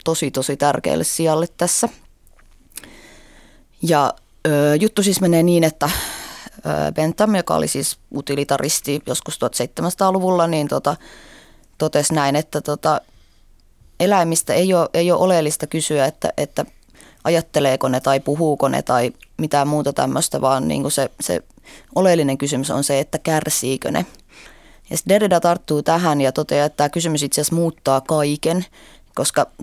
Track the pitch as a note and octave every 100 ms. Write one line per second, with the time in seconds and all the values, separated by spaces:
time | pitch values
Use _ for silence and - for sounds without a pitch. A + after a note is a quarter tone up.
0 | - D#3+ C#3 - C3 C#3 D3 D#3+ - D#3+
1 | E3 - D#3+ D#3 E3+ - F3 - A#3 -
2 | - _ _ _ _ _ _ - - -
3 | - - - - - - _ _ E3 D3+
4 | C3+ - _ _ D#3 D3 D3 D3+ G#3+ -
5 | G3+ F3+ F3+ E3+ F3 E3+ D#3+ - D3+ -
6 | - - - - - - D#3 D3+ D3+ D#3+
7 | D#3 - G#3+ G3 - D#3+ D#3 C3+ D3+ -
8 | _ C3+ C#3+ C#3+ C#3+ C#3 D3 - - D3
9 | - A#2+ - - B2+ - A#2+ - E3+ -
10 | F#3+ F#3+ F#3 F3+ E3 D#3+ C#3+ C3+ C#3+ E3
11 | - - - - - - _ - D#3 D3
12 | D3 D#3+ C#3 C#3+ D#3 D#3+ D3+ D3 D#3+ D3+
13 | - - _ _ _ _ _ _ - -
14 | F3+ G3 E3 E3 - C#3 F#3+ F3+ D#3+ E3
15 | F3 E3+ F#3 F3 D3+ - D3+ D#3+ - D3
16 | C3+ - - - D3 - - - _ -
17 | - _ D#3 E3 - D3+ C#3 C3 C3 B2+
18 | C#3 C3+ - D3+ D#3+ C#3 C3+ B2+ - B2
19 | B2 - - - D#3 C#3+ C#3 D3+ C#3+ C#3+
20 | C3 C3+ - C#3+ C3+ C3+ D#3 C#3+ C#3 C#3+
21 | C3 - - - - _ - - - -
22 | F#3+ E3 C#3 C3+ C#3+ C3+ C#3+ C#3 C#3 C#3
23 | C#3+ D#3 - D#3 D#3 - B2+ C3+ - -
24 | F3+ - _ - - - - - - D#3+
25 | - G3+ G#3 E3+ E3+ F3 - D3+ D3 E3+
26 | F3 C#3+ C3+ C#3 D3 D3 D3+ - D3 E3+
27 | E3 D3+ C#3+ - D3 E3+ E3 - - C3+
28 | - D#3 D3 D3+ D#3+ F3+ F3+ - - -
29 | _ - D3 C#3+ - -